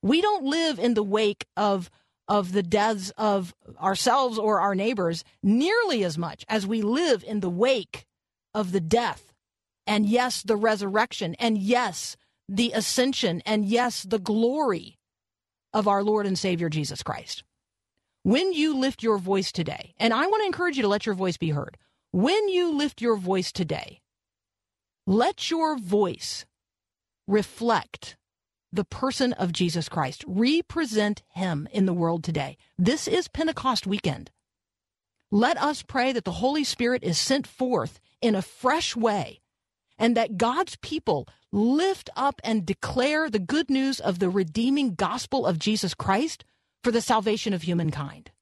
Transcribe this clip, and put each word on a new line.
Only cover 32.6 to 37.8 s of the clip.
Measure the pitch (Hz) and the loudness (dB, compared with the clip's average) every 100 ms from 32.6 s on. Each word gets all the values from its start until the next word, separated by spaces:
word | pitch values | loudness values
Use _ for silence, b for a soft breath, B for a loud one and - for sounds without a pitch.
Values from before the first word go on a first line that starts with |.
| _ - | _ 0
This | 180 302 - | 2 2 0
is | 370 339 | -2 -2
Pentecost | - 320 320 262 226 - | -2 -2 -2 -2 -2 -2
weekend. | 208 - 139 - _ _ _ _ _ _ _ _ _ _ | -2 -2 -6 -10 _ _ _ _ _ _ _ _ _ _
Let | 202 240 339 | 2 4 2
us | 294 - | 0 -2
pray | - 262 247 | -4 -2 0
that | 240 - | 0 -4
the | |
Holy | 165 247 294 | -2 0 0
Spirit | 277 - 240 247 | -2 0 0 0
is | - 165 | 0 -2
sent | - 269 - | 2 0 -2
forth | - 254 233 | -4 0 0